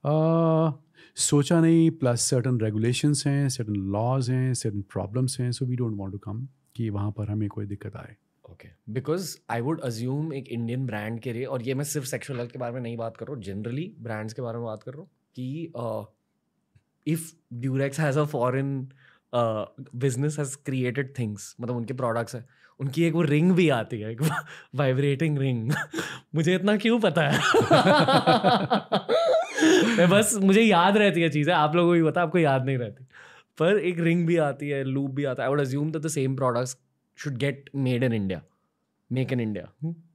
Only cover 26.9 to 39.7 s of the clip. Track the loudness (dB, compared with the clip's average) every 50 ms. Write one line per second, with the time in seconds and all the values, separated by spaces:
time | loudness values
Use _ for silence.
26.9 | 2 4 2 2 2 2 2 2 2 2 2 4 4 4 6 6 6 6 6 6
27.9 | 6 6 4 4 4 4 6 4 4 4 4 4 4 2 2 0 0 0 0 0
28.9 | -2 -2 0 0 0 2 2 2 2 2 0 -2 0 2 4 6 6 6 4 4
29.9 | 4 4 6 6 6 6 4 4 0 2 4 6 6 6 6 6 6 6 6 4
30.9 | 4 6 4 4 4 2 0 2 2 2 2 2 4 4 2 4 4 4 4 4
31.9 | 4 4 4 2 2 0 -2 0 2 2 4 4 2 2 0 0 -2 -2 -4 -6
32.9 | -10 -14 -20 _ _ -20 -20 -20 -20 -20 _ _ _ 0 2 2 4 2 0 -2
33.9 | -2 0 2 2 2 2 2 2 2 2 2 0 -2 -4 -6 -4 -4 -2 -2 -2
34.9 | -2 -2 -4 -4 -4 -4 -4 -4 -4 -2 -2 0 0 0 0 0 -2 -2 -2 -2
35.9 | -4 -4 -6 -4 -2 -2 -2 -2 -2 0 0 0 0 0 -4 -4 -8 _ _ _
36.9 | _ _ _ _ _ -12 -10 -8 -4 -2 -4 -4 -4 -6 -14 -10 -6 -2 -2 0
37.9 | 0 2 2 0 0 0 -2 -4 -4 -6 -10 _ _ _ _ _ _ _ _ _
38.9 | _ _ _ _ -4 -4 -2 -2 -2 -2 -2 -4 -6 -8 -10 -14